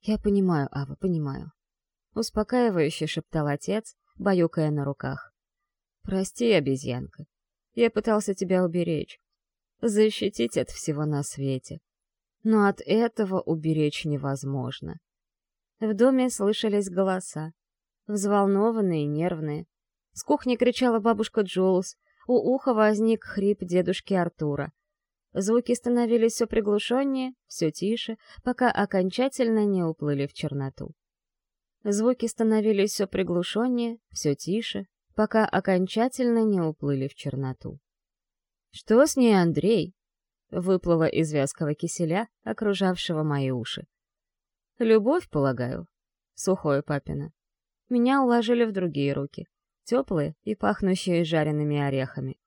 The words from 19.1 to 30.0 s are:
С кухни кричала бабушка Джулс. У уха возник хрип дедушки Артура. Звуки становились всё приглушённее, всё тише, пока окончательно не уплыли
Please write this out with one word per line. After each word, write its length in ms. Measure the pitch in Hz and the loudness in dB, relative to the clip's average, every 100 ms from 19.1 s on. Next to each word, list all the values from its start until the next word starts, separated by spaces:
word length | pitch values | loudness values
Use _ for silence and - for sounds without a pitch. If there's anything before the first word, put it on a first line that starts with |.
| 147 175 170 156 151 170 _ _ _ _ | 0 -2 -2 -4 -6 -10 _ _ _ _
С 100 | - | -18
кухни 320 | - 294 254 240 | -2 0 0 2
кричала 440 | 247 240 254 226 | 2 2 2 2
бабушка 420 | 214 214 220 - | 2 0 0 -2
Джулс. 560 | 196 185 190 185 190 - _ _ - | -2 2 2 2 0 -12 _ _ 0
У 80 | 247 165 | 2 2
уха 200 | 262 - | 0 2
возник 500 | 220 214 214 220 220 | 4 4 4 2 0
хрип 360 | - - 196 202 | -2 -2 0 -2
дедушки 520 | 180 175 175 185 - | 0 0 0 -2 -2
Артура. 580 | 190 170 _ 151 143 147 _ _ _ _ _ _ | 0 0 _ -4 -4 -6 _ _ _ _ _ _
Звуки 420 | - 196 233 240 240 | -4 2 0 2 -2
становились 580 | 240 240 233 233 226 | 0 0 2 4 2
всё 140 | - 226 | 2 -2
приглушённее, 840 | 226 202 208 - 247 277 262 262 254 _ | 0 2 0 0 0 0 -2 -4 -10 _
всё 240 | - 156 | -4 -4
тише, 480 | - 202 233 - 220 _ - | -2 -4 -4 -6 -12 _ -10
пока 280 | - 254 220 | -6 0 0
окончательно 960 | - 202 196 185 185 262 - 233 220 208 | 2 0 0 0 0 -4 0 0 2 2
не 180 | 190 | 2
уплыли 420 | 165 160 | 0 -2